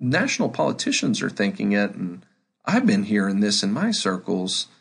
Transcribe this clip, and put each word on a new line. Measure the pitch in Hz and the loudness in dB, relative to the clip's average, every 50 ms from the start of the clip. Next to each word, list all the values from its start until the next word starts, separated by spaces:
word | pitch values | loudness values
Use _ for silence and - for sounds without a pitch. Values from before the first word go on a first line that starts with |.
national | - 123 139 175 240 277 - - - - | -2 0 0 2 0 0 0 -2 -2 -2
politicians | - - 151 135 - - - - 277 - - 131 107 - 104 | 0 0 0 0 0 -2 -2 -2 -2 0 0 0 0 0 -2
are | 98 | -4
thinking | - - 101 98 98 - 107 101 101 | -2 0 -2 -2 0 0 0 2 2
it | 101 101 101 - | 2 2 0 -2
and | - 95 90 87 87 - _ _ _ _ _ _ _ _ | -6 -8 -8 -8 -10 -16 _ _ _ _ _ _ _ _
I've | - 190 247 262 | 0 2 4 4
been | 196 110 98 101 | 4 4 2 2
hearing | 104 107 104 95 98 98 98 | 2 2 2 2 2 2 2
this | 104 104 101 - - | 2 2 2 0 0
in | 98 107 | 0 0
my | 143 196 233 208 | 0 0 0 0
circles, | - - 98 92 92 - - 92 92 92 92 - - - - _ _ | 0 -2 -2 -2 -2 -2 -2 -2 -2 -2 -2 -4 -4 -6 -8 _ _